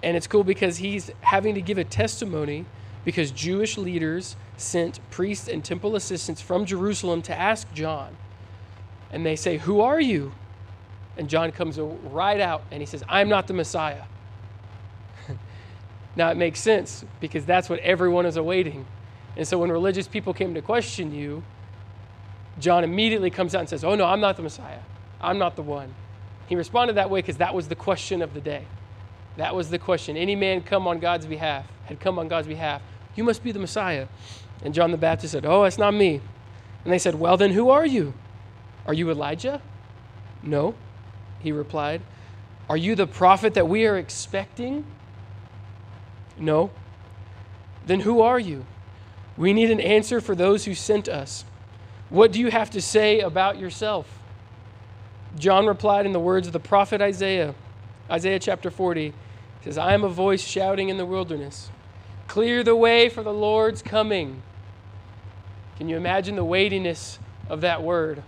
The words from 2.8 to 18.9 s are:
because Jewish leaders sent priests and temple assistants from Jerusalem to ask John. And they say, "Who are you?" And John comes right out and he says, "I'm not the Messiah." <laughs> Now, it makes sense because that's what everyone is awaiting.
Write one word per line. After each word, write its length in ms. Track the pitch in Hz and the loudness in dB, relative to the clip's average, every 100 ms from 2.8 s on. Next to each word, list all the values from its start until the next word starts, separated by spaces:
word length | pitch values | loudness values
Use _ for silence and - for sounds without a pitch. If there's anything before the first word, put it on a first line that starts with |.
| - - | -16 -8
because 260 | - 165 151 | -4 -2 -2
Jewish 480 | 131 160 190 214 - | -2 -2 0 0 -2
leaders 580 | 185 175 160 165 185 - - - | -4 -2 -2 -4 -6 -14 -16 -12
sent 420 | - 175 170 - - | -4 0 0 -4 -14
priests 380 | - 190 202 - | -4 -4 -4 -6
and 160 | 156 | -8
temple 320 | 151 170 208 214 | -6 -4 -2 -2
assistants 460 | - 180 - 160 | -2 -6 -6 -8
from 240 | - 180 202 | -2 -2 0
Jerusalem 560 | 185 196 202 185 170 | -2 -2 -2 -2 -2
to 140 | 165 160 | -4 -2
ask 360 | 185 220 - | 0 0 -4
John. 440 | 151 156 156 135 - - - - - - - - - - | -8 -6 -6 -8 -14 -18 -18 -18 -18 -18 -18 -18 -18 -12
And 140 | - | -6
they 100 | 160 | -2
say, 220 | 156 - 160 | -2 -2 -2
"Who 240 | 156 208 | 2 4
are 200 | 226 311 | 4 4
you?" 320 | 277 190 139 - - - - - - - - - | 4 2 -2 -10 -18 -18 -18 -18 -18 -18 -16 -10
And 120 | 151 | -2
John 220 | 156 165 | 0 0
comes 280 | 151 170 151 | -2 -6 -4
right 580 | 151 165 151 143 190 208 | -6 -8 -10 -2 2 2
out 240 | 190 156 - | 2 -2 -6
and 120 | 147 | -10
he 40 | 147 | -10
says, 160 | 151 - | -10 0
"I'm 220 | 180 202 | 4 6
not 160 | 208 190 | 4 2
the 80 | |
Messiah." 480 | 185 160 170 156 143 - - - - - - - - - - - - - | -2 -2 -2 -4 -6 -12 -16 -18 -16 -16 -16 -18 -16 -16 -16 -18 -18 -12
<laughs> 100 | - - - - - - - - - | -12 -12 -16 -18 -18 -18 -18 -14 2
Now, 140 | 165 | 2
it 60 | 170 | 4
makes 240 | 170 160 | 0 0
sense 440 | - 214 - - - - | 2 2 2 -10 -14 -10
because 260 | 156 160 | -6 -6
that's 240 | 147 180 180 | 2 2 4
what 120 | 170 | -2
everyone 440 | 170 180 180 175 | 2 4 4 4
is 120 | 175 160 | 2 0
awaiting. 500 | 160 185 175 143 135 | 0 2 0 -4 -12